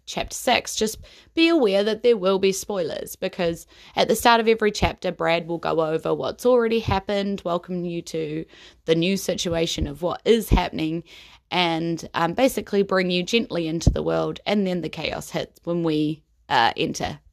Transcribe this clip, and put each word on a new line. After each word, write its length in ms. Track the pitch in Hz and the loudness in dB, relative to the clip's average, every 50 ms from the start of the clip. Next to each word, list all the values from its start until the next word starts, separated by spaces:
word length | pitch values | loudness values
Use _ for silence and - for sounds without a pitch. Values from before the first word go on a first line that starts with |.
| _ | _
chapter 280 | - - 175 - - - | -10 -6 -6 -6 -6 -8
six. 420 | - - 254 233 - - - - | -4 0 2 2 2 0 -2 -4
Just 220 | - 220 220 - - - - - - - _ - | -4 -4 -4 -4 -8 -14 -20 -20 -20 -20 _ 0
be 140 | 320 330 330 | 2 4 4
aware 340 | 339 311 247 196 190 196 208 | 4 4 4 4 4 2 2
that 180 | 220 214 214 | 0 0 2
there 160 | - 240 233 | 2 2 2
will 220 | 196 180 190 196 190 | 4 2 2 2 2
be 120 | 196 190 | 2 0
spoilers, 640 | 190 - - - 208 190 165 - - - - - - | 0 -2 -4 -6 -4 -4 -4 -4 -6 -8 -10 -12 -10
because 520 | - 190 190 - - 175 170 170 - - _ _ - - - - | -8 -8 -6 -4 -2 -2 -2 -2 -4 -8 _ _ -20 -20 -6 -2
at 120 | - - | 0 2
the 80 | - 226 | 2 2
start 240 | - - 240 233 226 | 4 6 6 6 6
of 80 | 220 | 6
every 240 | 226 220 220 214 208 | 4 4 4 2 0
chapter, 400 | 208 - 180 165 - - - 180 | 0 0 0 -2 -2 -2 -6 -6
Brad 360 | 175 - 165 165 165 170 160 | -4 -2 0 0 0 0 0
will 120 | 165 170 165 | -4 -6 -4
go 220 | - 156 156 160 | -2 0 0 2
over 320 | 160 156 160 160 160 160 160 | 2 0 0 -2 -2 -2 -2
what's 320 | 147 143 - - - - | -2 -2 -4 -4 0 2
already 320 | 247 254 240 226 226 226 226 | 4 4 4 4 2 0 0
happened, 640 | - - 196 190 - - 208 202 196 202 196 185 - | 0 0 -2 -2 -2 -2 -2 -2 -2 -2 -4 -4 -4
welcome 400 | 175 170 175 - 180 185 175 175 | -2 -4 -4 -4 -6 -6 -6 -6
you 160 | 175 170 170 165 | -6 -6 -8 -8
to 420 | - - 160 156 147 151 160 160 - - - - - - _ _ | -8 -6 -6 -6 -6 -6 -8 -10 -10 -14 -20 -20 -20 -20 _ _
the 100 | - 165 | 0 2
new 220 | 165 170 190 196 | 2 2 2 0
situation 680 | 185 - - 175 - - 180 165 165 165 170 - 160 156 | 0 -2 -4 -4 -4 -2 -2 -2 -2 -2 -2 -2 -4 -4
of 140 | 147 143 147 | -6 -4 -4
what 200 | 175 165 - - - | -4 -4 -4 0 2
is 240 | 196 226 226 190 - | 4 4 4 4 2
happening, 540 | - 185 175 - - - 160 156 160 170 - - - - - - - - _ - | 2 2 2 0 -2 -4 -4 -2 -4 -4 -8 -10 -18 -20 -20 -20 -20 -20 _ -4
and, 580 | - 180 180 170 165 160 165 165 165 156 - - - | -2 0 0 2 0 0 -2 -2 -4 -4 -6 -6 -2
um, 180 | - 170 170 170 | -2 -2 0 2
basically 480 | 240 254 254 - 214 202 - 208 202 | 2 2 2 2 0 -4 -2 0 0
bring 300 | 196 196 190 190 180 180 | 0 2 2 0 0 0
you 100 | 180 180 180 | 0 -2 0
gently 440 | - - 233 233 - - 175 165 | 2 0 0 0 0 -4 -4 -4
into 240 | 156 160 165 - - | -2 -2 0 2 2
the 120 | 165 160 156 | 2 2 0
world, 360 | 160 165 160 160 156 156 - - | 0 0 0 0 -2 -4 -6 -4
and 180 | - 208 208 196 | -2 0 0 0
then 160 | 185 180 175 | 0 -2 -4
the 80 | 160 156 | -6 -8
chaos 400 | - 165 156 156 - - - - | -8 -8 -6 -6 -6 -8 -8 -6
hits 300 | - 156 - - _ _ - | -6 -6 -6 -8 _ _ -8
when 200 | 170 175 175 165 | -4 -2 -2 0
we, 400 | 160 156 151 151 151 156 151 _ _ _ _ _ - | 0 0 0 0 -2 -4 -6 _ _ _ _ _ 0
uh, 240 | 143 123 117 - - | 2 4 4 2 2
enter 440 | - 156 - - - - - 151 - _ _ | 0 -4 -4 -4 -6 -8 -8 -8 -10 _ _